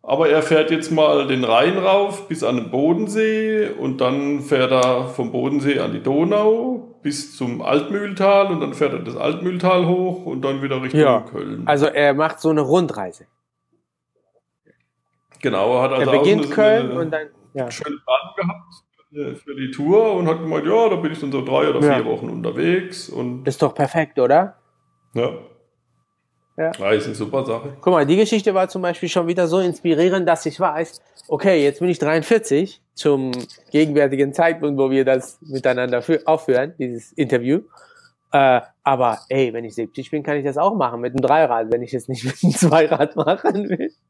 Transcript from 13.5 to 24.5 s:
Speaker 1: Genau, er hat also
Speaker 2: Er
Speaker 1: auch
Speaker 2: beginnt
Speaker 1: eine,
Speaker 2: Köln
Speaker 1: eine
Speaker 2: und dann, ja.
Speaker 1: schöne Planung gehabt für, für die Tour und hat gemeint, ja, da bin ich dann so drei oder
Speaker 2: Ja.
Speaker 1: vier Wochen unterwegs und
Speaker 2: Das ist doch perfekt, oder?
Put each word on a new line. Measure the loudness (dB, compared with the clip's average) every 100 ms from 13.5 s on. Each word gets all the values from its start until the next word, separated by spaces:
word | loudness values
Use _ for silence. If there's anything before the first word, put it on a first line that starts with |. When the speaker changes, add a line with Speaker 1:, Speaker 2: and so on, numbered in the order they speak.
| _ _ _ _ _ _ _ _ _ _ _ _ _ _ _ _ _ _ _
Speaker 1:
Genau, | -2 0 2 2
er |
hat | 2
also | 0 2
Speaker 2:
Er | 4
Speaker 1:
auch |
Speaker 2:
beginnt | 4 2 0
Speaker 1:
eine, | 2
Speaker 2:
Köln | 4 4 0
Speaker 1:
eine | -4
Speaker 2:
und | -4
dann, | -6 -8 _ _
ja. | -8 -8
Speaker 1:
schöne | -8 -10 -10
Planung | -2 -2 -2 -6
gehabt | -6 -6 -16 -20 _ _ _
für, | -10 -10 -10
für | -14 -10
die | -8
Tour | -4 2 4 4
und | 0 0
hat | -2
gemeint, | -2 -2 2
ja, | 2 2
da | 0
bin | -4
ich | -6
dann | -6
so | -4
drei | 0 2 2
oder | 2 2
Speaker 2:
Ja. | 2
Speaker 1:
vier | 0
Wochen | -4 -6
unterwegs | -6 -6 -2 0 0 -2 -14 -12
und | -8 -8 -4
Speaker 2:
Das | -6 0
ist |
doch | -2 0
perfekt, | -2 -2 -2 0
oder? | 4 4 2